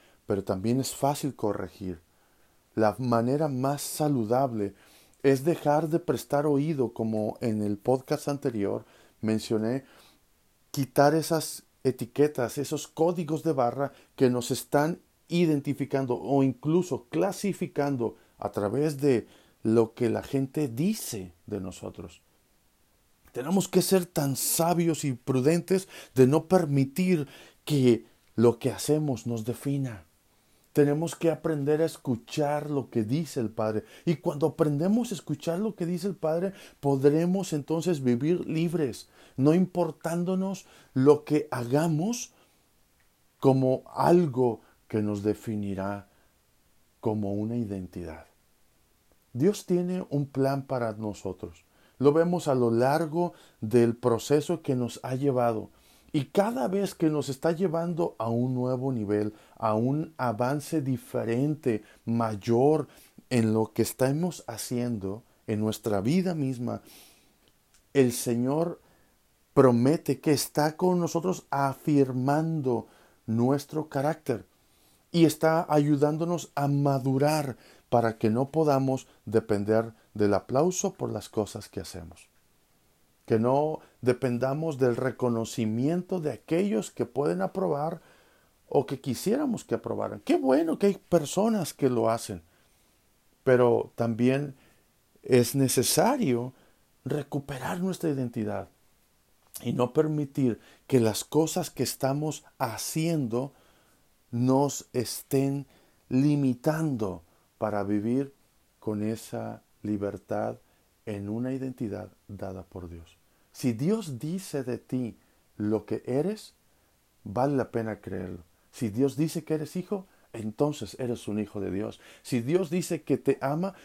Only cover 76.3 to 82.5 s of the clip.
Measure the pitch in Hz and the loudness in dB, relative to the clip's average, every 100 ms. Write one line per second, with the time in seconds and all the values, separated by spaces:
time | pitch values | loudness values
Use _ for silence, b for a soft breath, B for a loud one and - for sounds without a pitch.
76.3 | 170 - - 143 143 143 135 135 131 147 | -4 -4 -4 0 2 2 2 0 2 2
77.3 | 156 135 110 B B _ 117 113 110 113 | 0 -4 -10 B B _ 2 2 2 0
78.3 | 113 139 156 151 135 135 131 - b - | 2 0 2 4 4 2 -2 -6 b 0
79.3 | 110 - 101 101 110 113 b b 107 104 | 0 2 -2 2 2 0 b b 0 2
80.3 | 101 - 127 175 175 196 - 123 110 - | 2 2 2 2 0 -4 -4 -6 -6 -6
81.3 | - 101 107 - - 85 90 82 85 - | -4 -4 -6 -10 -12 -10 -12 -14 -18 -20
82.3 | _ _ | _ _